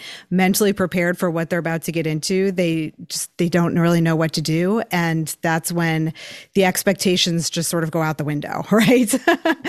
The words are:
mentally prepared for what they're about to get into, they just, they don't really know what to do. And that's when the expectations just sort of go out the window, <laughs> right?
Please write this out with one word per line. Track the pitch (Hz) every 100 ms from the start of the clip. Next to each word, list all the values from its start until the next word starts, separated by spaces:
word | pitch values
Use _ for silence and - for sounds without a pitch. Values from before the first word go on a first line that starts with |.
| - - -
mentally | 180 185 - 208
prepared | 202 185 185 175 175
for | 185
what | 165 160
they're | 175
about | 165 165
to | -
get | 165 156
into, | 156 - 190 196
they | 185 175 160 156 - 170
just, | - - -
they | 170
don't | 175 170 175
really | 170 170
know | 165 160
what | 160
to | 165
do. | 156 160 180 220 -
And | 180 170 160 156 -
that's | 170 160 -
when | 170 165 160 160 - - - - 196
the |
expectations | 185 185 202 190 196 180 175 170 -
just | 170 160
sort | 170
of | 160
go | 165
out | 156 156
the |
window, | 147 147 - - -
<laughs> |
right? | 208 208 247 220 254 - 330 320 -